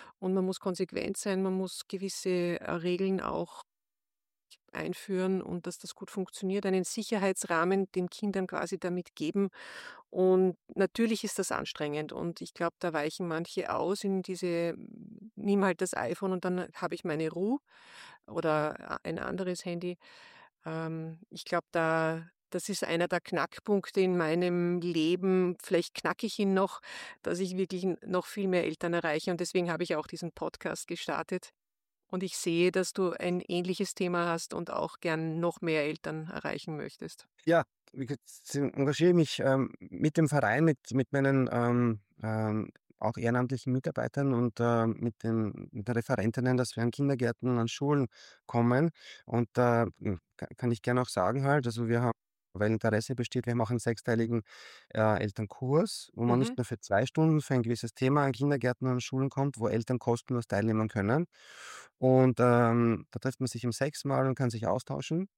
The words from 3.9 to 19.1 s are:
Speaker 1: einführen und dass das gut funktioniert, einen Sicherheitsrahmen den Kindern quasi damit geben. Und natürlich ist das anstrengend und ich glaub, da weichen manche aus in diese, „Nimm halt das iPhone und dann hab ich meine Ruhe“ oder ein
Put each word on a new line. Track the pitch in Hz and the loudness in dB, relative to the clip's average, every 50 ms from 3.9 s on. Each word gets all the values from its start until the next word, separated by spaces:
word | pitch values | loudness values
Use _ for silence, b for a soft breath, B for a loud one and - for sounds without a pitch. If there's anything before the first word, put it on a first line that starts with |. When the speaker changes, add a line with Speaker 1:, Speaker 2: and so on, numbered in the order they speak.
| _ _ _ _ _ _ _ _ _ _ _ _ - _ _ _ - | _ _ _ _ _ _ _ _ _ _ _ _ -20 _ _ _ -10
Speaker 1:
einführen | - 156 165 180 - - - 190 185 185 185 190 185 | -8 -6 -6 -6 -8 -6 -6 -4 -2 0 0 0 -2
und | - - 180 175 - | -2 -4 -8 -8 -8
dass | 185 - - | -8 -12 -10
das | - - - | -14 -18 -16
gut | - 190 - | -16 -16 -10
funktioniert, | - 202 185 - - - 196 185 190 202 196 | -6 -6 -6 -6 -8 -6 -4 -2 -2 0 0
einen | 190 190 185 180 | 0 0 0 0
Sicherheitsrahmen | - - 226 202 - 226 196 196 190 185 - - - 170 160 170 180 196 196 190 - - | -2 -4 -8 -4 -2 -2 0 2 0 0 0 -2 -2 0 2 2 4 2 2 0 0 -2
den | 185 180 175 | -2 -2 -2
Kindern | - - 214 202 185 196 185 - | -4 -4 -4 -2 0 -2 -2 -2
quasi | 175 - - - 190 165 | -4 -4 -4 -4 -4 -4
damit | - 175 180 180 170 - _ | -4 -2 -2 -4 -6 -8 _
geben. | - 147 160 - 196 202 185 B B B B B B B B B B B B | -4 -4 -2 0 0 0 0 B B B B B B B B B B B B
Und | - - 185 190 185 185 185 185 170 _ _ _ - | 0 2 4 6 6 6 6 4 2 _ _ _ -2
natürlich | - 196 - - - 233 220 226 - - | 0 0 0 2 2 2 2 2 0 -2
ist | 202 - - | -6 -4 -4
das | 185 - | -4 -2
anstrengend | - - - - - - 151 147 147 151 151 147 - | -2 -4 -4 -6 -6 -6 -4 -4 -2 -4 -6 -6 -6
und | - 160 170 165 - | -6 -6 -6 -6 -8
ich | 175 - _ | -12 -14 _
glaub, | - 170 165 _ - | -4 -4 -4 _ -2
da | - 175 156 | -6 -4 -2
weichen | 151 147 160 - - 185 170 | -2 -4 -4 -4 -4 -6 -4
manche | 160 165 175 - - 190 - - - | -4 -4 -6 -4 -6 -6 -4 -2 -2
aus | - 151 170 202 - - | -2 0 -2 -2 -2 -2
in | 196 190 190 180 | -2 -2 -2 -2
diese, | - 185 175 185 175 170 170 170 170 - - - - - - - - - - - 220 _ | -6 -8 -4 -4 -2 -2 0 -2 -2 -4 -6 -12 -18 -18 -18 -18 -18 -18 -18 -20 -20 _
„Nimm | 202 208 202 202 202 196 | -6 0 2 2 4 4
halt | 190 175 - | 2 2 0
das | 190 180 - | -2 -4 -2
iPhone | - - - 175 - 202 190 185 | -4 -4 -4 -4 -4 -2 -4 -4
und | 175 - | -2 -2
dann | 185 185 180 175 - - | -2 -2 -2 -4 -8 -8
hab | - 180 175 180 | -8 -6 -6 -6
ich | 170 - | -6 -4
meine | 175 151 156 160 156 | -4 -4 -2 -2 -4
Ruhe“ | 160 170 190 214 262 294 _ B B B B B B B B B B B B - | -2 -2 -2 -2 -2 -4 _ B B B B B B B B B B B B -8
oder | - 165 165 160 156 151 151 151 - - - - - - - | -8 -2 0 2 2 2 0 -2 -4 -8 -10 -8 -8 -8 -6
ein | 165 | -6